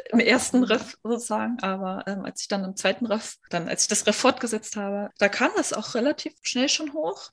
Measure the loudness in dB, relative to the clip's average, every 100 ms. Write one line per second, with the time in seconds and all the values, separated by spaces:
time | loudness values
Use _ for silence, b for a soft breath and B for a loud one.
0 | 2 4 6 4 4 4 4 2 0 -10
1 | -4 -4 -2 -2 -2 -2 -2 -2 -4 -6
2 | -6 -6 -6 -8 -4 -4 -4 0 0 2
3 | 0 -2 -4 -16 -6 -6 -2 0 2 2
4 | 2 4 4 4 0 -4 -6 -6 -4 -4
5 | -6 0 0 2 0 2 -2 -2 -4 0
6 | 0 0 -6 -10 -4 0 2 0 -2 -4
7 | -4 -6 -10